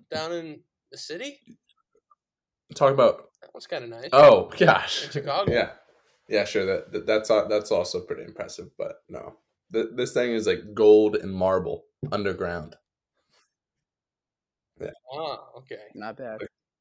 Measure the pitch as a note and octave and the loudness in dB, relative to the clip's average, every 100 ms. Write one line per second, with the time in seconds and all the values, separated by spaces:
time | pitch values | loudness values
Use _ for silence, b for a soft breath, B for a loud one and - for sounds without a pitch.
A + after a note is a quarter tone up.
0 | _ D#3 D#3+ E3+ E3 D3+ _ _ _ - | _ -8 -6 -8 -10 -16 _ _ _ -18
1 | - E3+ C#4 C#4 - A#3 _ _ _ _ | -14 -12 -12 -16 -20 -20 _ _ _ _
2 | _ _ _ _ _ _ _ - C#3 C#3 | _ _ _ _ _ _ _ 0 2 4
3 | A#2 - - _ - - - D#3+ B2 - | 4 2 -6 _ -20 -20 -12 -10 -10 -14
4 | C3 C3 D3 G#2 F2+ - E3+ G2 - - | 2 8 10 10 4 2 4 4 0 -8
5 | - D3 C#3 D3+ G3+ A#2+ - - _ _ | -8 -8 -4 -2 0 0 -2 -6 _ _
6 | _ _ - G#2 G2 G#2 F#2+ E2+ - G#2+ | _ _ -4 -2 0 -2 0 -2 -4 -6
7 | - G#2+ - G#2+ - G#2+ - G#2+ - F2+ | -2 0 2 0 2 -2 0 -2 -2 -6
8 | - - - - - - F#2 - - - | -8 -10 -12 -14 -14 -14 -16 -12 -12 -12
9 | - - - - _ _ _ A2+ A2+ B2 | -16 -16 -16 -20 _ _ _ -4 -4 -4
10 | B2 C3 B2 A2+ G#2 F2 F#2 G#2+ G#2+ G#2+ | -4 -2 -2 -2 -2 -4 -6 2 6 8
11 | G#2+ G2 F#2+ F#2+ F#2 F#2+ F2 - - _ | 6 0 -6 -2 0 0 -2 -10 -14 _
12 | - G2+ G2+ F2+ F2+ E2+ - - _ _ | -8 -4 -4 -4 -6 -6 -10 -18 _ _
13 | _ _ _ _ _ _ _ _ _ _ | _ _ _ _ _ _ _ _ _ _
14 | _ _ _ _ _ _ _ - - - | _ _ _ _ _ _ _ -16 -16 -16
15 | B2+ C#3 D#3+ A#2+ - B2+ C3+ G#2+ - - | -16 -12 -10 -10 -16 -20 -18 -18 -18 -16
16 | G#2+ A2+ B2 A2 G#2 _ _ _ | -14 -14 -14 -14 -16 _ _ _